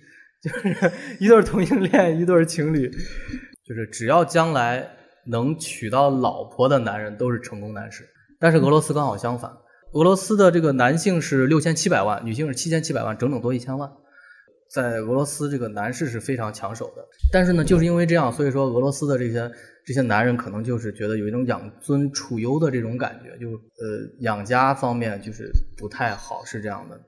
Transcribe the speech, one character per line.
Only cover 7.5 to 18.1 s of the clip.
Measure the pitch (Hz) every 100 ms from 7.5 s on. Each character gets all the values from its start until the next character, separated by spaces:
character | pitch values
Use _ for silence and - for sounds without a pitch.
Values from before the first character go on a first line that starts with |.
| 104
功 | 104
男 | 104 107
士。 | - - _ _ -
但 | 165
是 | 160
俄 | 139
罗 | 151
斯 | 151
刚 | 147
好 | 139 101
相 | 117 120
反， | - - _ _ -
俄 | 147
罗 | 175
斯 | 190 - 208
的 | 190
这 | 170
个 | 160
男 | 131 123 160
性 | 202 170
是 | - 135 131
六 | 156
千 | 165
七 | 160 185
百 | 135
万， | 101 104
女 | 113
性 | 110 156
是 |
七 | 127 165
千 | 160
七 | 156
百 | 127
万， | 110 107
整 | 131
整 | 127
多 | 123
一 | 127
千 | 123 135
万。 | 139 - _ _ - - _ _ _
在 | 135 123 113
俄 | 110
罗 | 131
斯， | 143 - 147
这 | 139
个 | 113
男 | 104 110
士 | 123 151
是 | 117
非 | - 127
常 | 107
抢 | 104 98 113
手 | -
的。 | - - _ -
但 | 185
是 | 180
呢， | 175
就 | 156 175
是 |
因 | 170 170
为 |
这 | 170